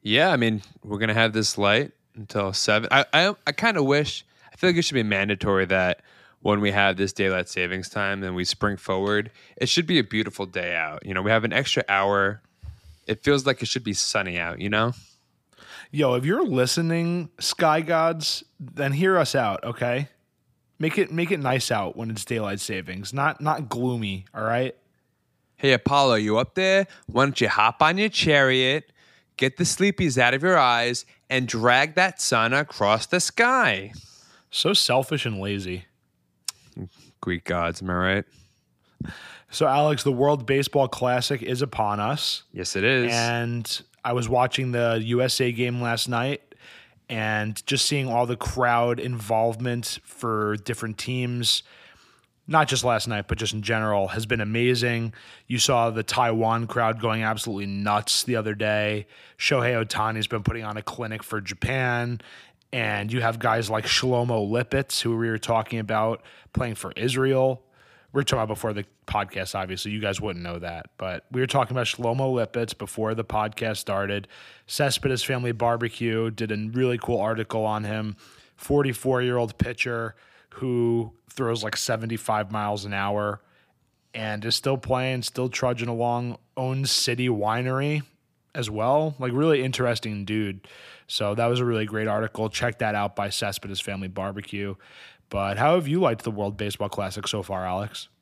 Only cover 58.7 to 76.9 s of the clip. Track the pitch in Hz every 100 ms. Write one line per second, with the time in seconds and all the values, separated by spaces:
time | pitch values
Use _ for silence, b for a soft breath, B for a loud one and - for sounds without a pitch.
58.7 | 107 104 104 104 B B B - 139 120
59.7 | 120 110 - 110 110 107 113 98 117 110
60.7 | 107 - - 113 107 - 110 98 95 -
61.7 | 131 127 120 120 120 B B B B _
62.7 | 127 110 104 107 120 113 113 120 113 107
63.7 | 110 107 - 131 123 123 113 104 117 123
64.7 | 139 135 - 117 113 117 110 - 113 110
65.7 | 117 107 110 110 113 B B B - 123
66.7 | 110 - - 123 127 135 131 131 123 _
67.7 | b b b b 139 135 131 110 104 113
68.7 | 104 98 _ - 107 95 98 92 98 95
69.7 | 95 107 107 104 98 104 87 87 87 85
70.7 | 85 - _ 92 90 _ 127 123 139 123
71.7 | 127 117 - 120 123 135 127 110 120 117
72.7 | - 101 - 110 110 107 107 107 - 113
73.7 | 107 - 98 98 101 101 B B B B
74.7 | - 143 - 139 127 - 131 123 117 117
75.7 | 117 120 - 117 113 113 110 110 107 110
76.7 | 123 127